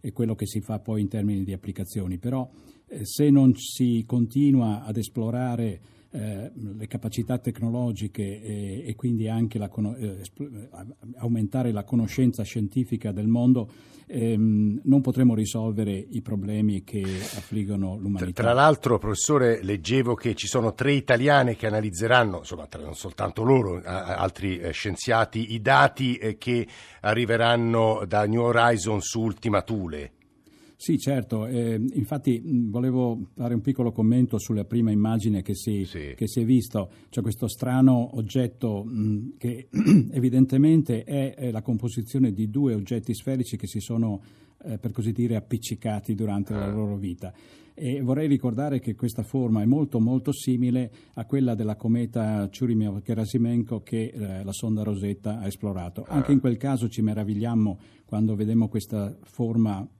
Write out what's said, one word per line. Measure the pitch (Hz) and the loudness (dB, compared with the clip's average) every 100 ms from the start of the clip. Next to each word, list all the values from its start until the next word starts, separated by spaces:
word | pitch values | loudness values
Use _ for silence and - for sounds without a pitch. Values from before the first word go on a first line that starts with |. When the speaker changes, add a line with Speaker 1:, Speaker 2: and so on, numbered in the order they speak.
Speaker 1:
e | - | -10
quello | - 117 107 | -2 -2 -2
che | 101 | -4
si | 110 | -6
fa | - 107 | -6 -8
poi | - 110 | -4 -2
in | 101 | -2
termini | 107 104 101 | 0 -2 -2
di | 95 | -4
applicazioni. | 95 101 92 92 - 92 92 | -6 -10 -10 -8 -6 -6 -6
Però, | 117 131 127 - - - _ | -4 -4 -6 -12 -20 -20 _
eh, | 190 | -12
se | 101 - 147 | -10 0 6
non | 143 131 120 | 8 8 6
si | - - 123 117 113 | 0 -2 0 0 0
continua | 123 117 135 143 135 113 107 | 0 0 2 4 4 4 -2
ad | 127 110 | -4 -6
esplorare, | 104 - 113 120 127 120 113 95 - _ _ | -4 -4 -4 -2 -4 -2 -4 -4 -14 _ _
eh, | 143 107 98 113 | -10 -8 -8 -10
le | 247 107 104 107 | -12 -12 -12 -8
capacità | - 113 - 113 123 | -6 -6 -4 -2 -2
tecnologiche | - - 117 120 123 104 104 - 101 107 | -4 -4 -4 -2 -2 -4 -6 -4 -6 -6
e, | 107 104 101 98 156 | -8 -8 -6 -8 -8
e | |
quindi | 110 123 117 110 | -6 -2 0 0
anche | 113 113 113 | 0 -2 -2
la | 101 | -6
cono-, | - 104 123 | -4 -4 -4
eh, | 107 92 | -8 -8
espl-, | 92 _ 143 | -14 _ -12
eh, | 113 117 | -12 -16
a-, | 95 101 135 113 123 | -18 -18 -18 -18 -8
aumentare | 117 117 104 131 123 | -2 0 0 0 0
la | 104 | -2
conoscenza | 101 120 113 - 127 127 | 0 0 0 2 2 2
scientifica | 104 - 104 131 127 107 110 | -6 -4 -2 -2 -2 -2 -4
del | 98 107 | -2 2
mondo, | 117 123 127 107 - - - - | 4 6 6 4 -12 -20 -20 -10
ehm, | 143 113 110 110 107 107 104 | -2 0 2 4 4 2 0
non | - 139 | 4 4
potremo | 127 123 127 | 4 4 4
risolvere | 113 110 113 110 107 104 | 4 0 -2 -2 -2 -2
i | 95 - 120 | -2 -6 -8
problemi | 110 104 98 107 107 98 | -6 -6 -4 0 2 0
che | 92 107 | -4 -6
affliggono | 95 92 98 101 95 107 101 101 98 98 | -4 -6 -8 -12 -6 -4 -4 -2 -4 -4
l'umanità. | 98 95 90 | -4 -2 -4
Speaker 2:
Tra, | 87 | -2
tra | 117 | 2
l'altro, | 123 147 151 135 110 | 6 6 6 2 2
professore, | 104 101 - 147 127 113 | 0 -2 2 4 4 2
leggevo | 95 101 82 127 120 | 0 -4 0 2 2
che | 139 120 | 0 -2
ci | 107 101 | -4 -2
sono | 131 113 | 0 0
tre | - 131 | 0 2
italiane | 143 - 120 135 143 127 107 | 2 2 2 6 6 4 0
che | 110 | -2
analizzeranno, | 107 107 85 113 123 113 87 | 0 -2 -2 4 4 4 0
insomma, | - 87 76 | -8 -14 -12
tra, | - | -12
non | 76 | -12
soltanto | 80 95 - 98 - | -12 -12 -6 -6 -2
loro, | 110 135 104 90 | 4 6 4 -4
a-, | - 92 | -6 -8
a-, | 92 90 | -4 -2
altri, | 92 - 98 90 | -2 -2 -4 -4
eh, | 87 | -4
scienziati, | 76 107 90 - 113 113 110 113 | -6 -6 -6 0 2 2 -2 -4
i | 113 | -2
dati, | 107 139 139 - 131 | 4 6 6 2 -2
eh, | 123 110 107 | -2 -4 -4
che | - 120 113 - - - 101 110 117 | -2 -2 -2 -10 -20 -6 -2 0 2
arriveranno | 113 117 120 117 117 113 107 98 | 2 4 4 2 4 4 2 0
da | 104 107 | 0 2
New | 113 | 2
Horizon | 120 117 117 117 92 104 | 2 4 4 4 0 -2
su | - 113 | -2 -2
Ultima | 113 98 117 104 | -2 -2 0 0
Thule. | - 110 90 73 69 _ _ _ _ _ - _ | 0 -6 -4 -8 -10 _ _ _ _ _ -20 _
Speaker 1:
Sì, | - 156 | -2 -2
certo. | - 135 107 110 110 | 0 -2 -2 -4 -2
Eh, | 127 117 113 123 | -2 -2 0 -2
infatti, | 139 107 147 - 117 | -2 -2 -2 0 0
mh, | 127 127 117 | 0 0 0
volevo | 107 127 127 123 113 98 | 0 0 2 0 -2 -8
fare | - 120 | -6 -2
un | 120 | 0
piccolo | 110 131 120 | 0 0 0
commento | 110 113 123 123 107 | 2 4 4 4 0
sulla | - 107 | -2 -4
prima | 101 117 113 | -2 0 2
immagine | 104 107 113 107 101 | 2 2 0 0 -2
che | 92 | -2
si, | 101 - 104 92 | -6 -4 -4 -4
Speaker 2:
Sì. | 87 71 | -8 -10
Speaker 1:
che | 65 107 | -6 -4
si | - | -2
è | |
visto. | 113 127 113 107 92 - _ | 4 4 2 -4 -6 -10 _
C'è | - | -6
questo | 107 107 113 | -4 -4 -6
strano | - 127 127 131 123 120 107 | -4 -2 4 6 6 0 -4
oggetto, | 110 135 120 - 117 101 | -4 -2 -2 -2 -4 -4
mh, | 110 117 110 104 123 - | -4 -2 -2 -2 -4 -8
che | 120 120 131 | -8 -8 -8
<clears throat> | - 214 185 110 | 0 6 6 6
evidentemente | 143 123 123 131 135 151 160 147 113 | 2 2 4 4 6 6 6 4 -2
è, | - 143 135 | -2 -4 -4
è | - 127 | -4 -6
la | 110 | -6
composizione | 107 113 117 117 110 139 127 | -2 -2 -2 -6 -4 2 2
di | 95 107 | 2 -2
due | 113 139 | 0 0
oggetti | 110 98 117 107 | 0 -2 -6 -4
sferici | 113 - 135 123 120 | -6 -4 -4 -4 -6
che | - | -6
si | 110 | -8
sono, | - 117 113 98 - - - _ | -4 -2 0 -2 -10 -20 -20 _
eh, | 175 107 | -12 -8
per | 120 | -8
così | 101 107 | -4 -4
dire, | 113 120 110 | 0 0 0
appiccicati | 107 117 - 107 113 107 - | -2 -6 -6 -6 -4 -6 -4
durante | 104 110 101 98 | -4 -2 -2 -2
la | 104 101 | -4 -2
Speaker 2:
Ah. | |
Speaker 1:
loro | 104 104 101 | -2 -4 -4
vita. | 98 87 92 - - - - - | -6 -8 -12 -16 -20 -20 -20 -8
E | 143 139 | -6 -2
vorrei | 123 131 156 | 0 0 2
ricordare | 139 123 113 147 135 | 2 2 -2 -2 -2
che | - | -4
questa | 110 123 110 | -4 -4 -4
forma | 110 135 123 110 | -4 -2 2 2
è | 107 | 4
molto, | 143 143 120 | 2 2 2
molto | 110 127 123 | 2 2 -2
simile | 139 - 127 123 123 123 - - | -4 -2 0 2 0 -2 -10 -20
a | - 113 | -12 -2
quella | 139 127 | 0 2
della | 113 107 107 | 0 -2 -2
cometa | 113 117 117 117 107 107 101 | 0 0 0 -2 0 0 -2
Churyumov-Gerasimenko | - 127 113 107 98 98 110 110 131 117 120 113 110 | -2 0 2 0 -2 -4 -2 0 0 2 2 0 -4
che, | - 113 110 | -4 -4 -4
eh, | - 104 95 | -6 -8 -6
la | 98 | -8
sonda | 98 117 107 | -6 -2 -2
Rosetta | 107 101 101 98 107 107 | -2 -2 -4 -4 -6 -6
ha | 101 | -6
esplorato. | 98 104 95 87 92 - | -6 -6 -6 -8 -10 -4
Anche | 147 131 | -2 2
Speaker 2:
Ah. | |
Speaker 1:
in | 139 | 2
quel | 131 117 | 2 -2
caso | 135 135 117 | -2 -2 -2
ci | 113 | 0
meravigliammo | 110 107 107 104 117 117 107 90 - - | 0 0 -2 -2 0 2 0 -2 -12 -20
quando | _ 107 110 | _ -2 0
vedemmo | 104 107 113 110 | 0 2 2 2
questa | 113 - 110 101 - | 0 -4 -4 -4 -8
forma | - - 117 113 110 98 101 _ | -18 -4 -2 2 2 0 -6 _